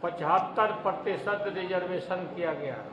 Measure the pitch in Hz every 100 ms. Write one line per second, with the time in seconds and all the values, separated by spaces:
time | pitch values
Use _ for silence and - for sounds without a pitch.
0 | 175 160 151 185 - - 214 - 196 185
1 | - 185 202 202 202 185 180 180 175 180
2 | - 185 165 175 170 143 143 117 104